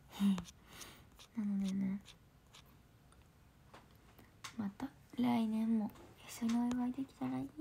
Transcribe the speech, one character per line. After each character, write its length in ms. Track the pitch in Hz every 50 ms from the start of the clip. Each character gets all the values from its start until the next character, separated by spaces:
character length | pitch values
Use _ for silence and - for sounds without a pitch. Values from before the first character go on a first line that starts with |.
| - - - -
<laughs> 1200 | 202 202 196 180 175 - - - - - - - - - - - - - - - - - - 226
な 80 | 208
の 180 | 202 202 196 196
で 80 | 190
ね、 280 | 190 196 196 190 190 202 - - - - - - - - - - - - - - - - - - - - - - - - - - - - - - - - - - - - - - - - - - - - - - - - - - - -
ま 100 | 214 196
た 160 | - - - 269 - - - - -
来 320 | - 247 247 240 233 226 220
年 300 | 220 220 226 226 226 220
も 140 | 208 - - - - - - - - -
一 180 | - - 233
緒 20 | 226
に 80 | 233
お 200 | 240 240 240 247
祝 120 | 247 247 247
い 40 |
で 120 | 254 - 269
き 100 | - -
た 140 | - 262 254
ら 100 | 262 262
い 60 | 269
い 40 | 277 - 302